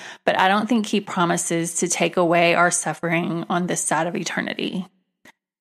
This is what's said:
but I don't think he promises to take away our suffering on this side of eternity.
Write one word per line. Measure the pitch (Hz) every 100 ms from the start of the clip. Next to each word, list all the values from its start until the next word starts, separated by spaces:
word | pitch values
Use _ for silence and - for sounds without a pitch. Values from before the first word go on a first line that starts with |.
| - -
but | - -
I | 190
don't | 208 214
think | 233 208
he | 208
promises | 202 185 175 170 - 170 165 -
to | 180
take | - 175 185
away | 170 175 170
our | 170 175
suffering | - 160 151 170 170 - 165 -
on | 175 175
this | 160
side | - 151 170
of | -
eternity. | 165 - - - 87 185 180 _ _ _ - _ _ _